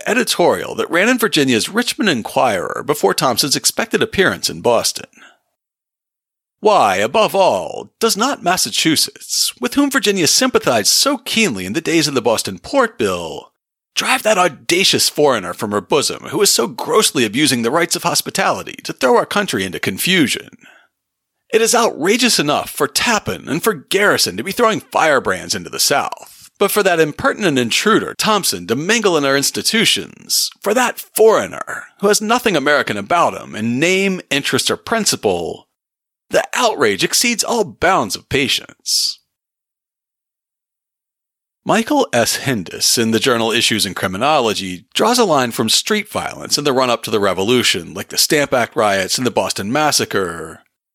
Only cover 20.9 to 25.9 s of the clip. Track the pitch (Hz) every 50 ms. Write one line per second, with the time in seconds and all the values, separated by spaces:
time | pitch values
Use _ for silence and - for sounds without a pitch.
20.9 | _ _ _ _ _ _ _ _ _ _ _ _ - 220 226 220 - 233 240 -
21.9 | - - 143 180 220 240 254 226 - - 160 147 143 101 - - - - 147 139
22.9 | - - - 240 226 202 - - - - - - 131 156 - - 202 143 - -
23.9 | - 190 208 196 147 113 - 107 90 98 123 190 190 - 240 220 208 156 - _
24.9 | - - 147 160 143 123 98 104 92 87 85 85 - 98 82 80 - - - -